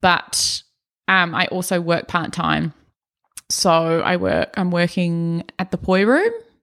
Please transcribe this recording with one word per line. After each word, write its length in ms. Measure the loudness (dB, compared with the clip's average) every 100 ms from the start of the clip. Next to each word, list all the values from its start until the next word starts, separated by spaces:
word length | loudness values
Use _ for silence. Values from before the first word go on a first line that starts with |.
But, 640 | 2 0 0 -4 -4 -4 -12 _ _ _ 0
um, 280 | 2 2 0
I 120 | -2
also 340 | -2 -2 -2
work 260 | 0 -2 -2
part-time. 640 | -4 -4 -4 -2 0 -2 -6 _ _ _ _ _ -20 -8
So 520 | -2 4 4 4 0
I 140 | 0 0
work, 380 | 0 0 -2 -2
I'm 160 | -2
working 720 | 0 0 0 -2 0 -2 -2 -6 -10
at 120 | -6
the 60 | -6
Poi 280 | 0 2 4
Room. 260 | 4 2 -2 -14 _